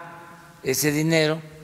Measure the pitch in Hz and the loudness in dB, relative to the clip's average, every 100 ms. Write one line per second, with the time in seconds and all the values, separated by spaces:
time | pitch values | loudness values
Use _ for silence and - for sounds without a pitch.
0 | - - - - - - 139 131 151 147 | -14 -16 -18 -20 -20 -6 -2 0 2 2
1 | 160 165 151 160 - - | 4 4 4 0 -6 -18